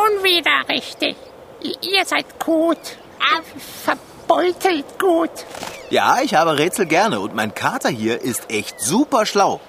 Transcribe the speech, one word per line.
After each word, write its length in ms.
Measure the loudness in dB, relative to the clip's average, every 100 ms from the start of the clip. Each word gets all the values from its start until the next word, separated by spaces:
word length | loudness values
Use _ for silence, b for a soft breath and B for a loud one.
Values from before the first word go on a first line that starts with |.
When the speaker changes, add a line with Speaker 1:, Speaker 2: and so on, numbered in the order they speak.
| 4 2
Speaker 1:
wieder 440 | 2 2 2 0 0
richtig. 460 | -4 -6 -6 -6 -6 -14 -20 -20 -12
I-, 140 | -10 -8
ihr 240 | -2 -2 0
seid 380 | -4 -6 -6
gut. 340 | 0 2 2 0 -4 -16 -18 -4 0 0 -4 -14 -16 -8
Verbeutelt 1160 | -4 -4 -6 -4 0 2 2 2 0 0 -2 -2
gut. 300 | 2 2 0 -6 -16 -14 -12 -14 -2
Speaker 2:
Ja, 300 | 2 4 4
ich 140 | 4 4
habe 220 | 4 4
Rätsel 280 | 2 0 2
gerne 340 | 4 2 0
und 120 | -2 -2
mein 200 | -4 -2
Kater 340 | -2 0 -2
hier 320 | 0 0 0
ist 300 | -2 -4 -4
echt 280 | -4 -4 -6
super 440 | 0 2 2 2 2
schlau. 360 | 2 2 0